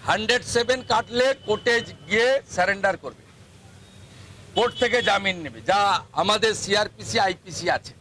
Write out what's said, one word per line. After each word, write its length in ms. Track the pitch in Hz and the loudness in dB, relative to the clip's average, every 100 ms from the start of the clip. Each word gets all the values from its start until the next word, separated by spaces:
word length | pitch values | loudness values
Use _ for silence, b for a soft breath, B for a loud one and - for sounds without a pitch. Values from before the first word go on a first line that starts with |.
| - | 0
হান্ড্রেড 380 | 185 220 247 - 233 | -2 2 0 0 -2
সেভেন 240 | 233 254 - | 0 -2 0
কাটলে 360 | 226 233 240 254 269 | -2 0 0 0 0
কোর্টে 320 | - 208 - 233 233 - - | -2 -2 2 0 -2 -14 -2
গিয়ে 220 | 214 240 269 - | 2 2 2 -2
সারেন্ডার 460 | - 180 196 196 175 | -2 0 0 -2 -2
করবে, 260 | 135 - - - - - - - - - - - - - - | -8 -16 -20 -20 -20 -20 -20 -20 -20 -20 -20 -20 -20 -20 -6
কোর্ট 200 | - 233 - | 0 0 0
থেকে 180 | 247 240 | 0 2
জামিন 360 | 214 202 196 185 | 2 0 0 -4
নেবে, 200 | 151 113 117 | -8 -10 0
যা 100 | 196 202 175 - | 2 4 0 -2
আমাদের 380 | - 180 214 220 208 | -2 0 2 2 -2
সিআরপিসি, 560 | - 202 208 - 208 226 | 0 0 0 -6 -4 0
আইপিসি 460 | 196 180 185 156 170 | 0 -2 -10 -6 -2
আছে। 240 | 139 - - | -2 -4 -20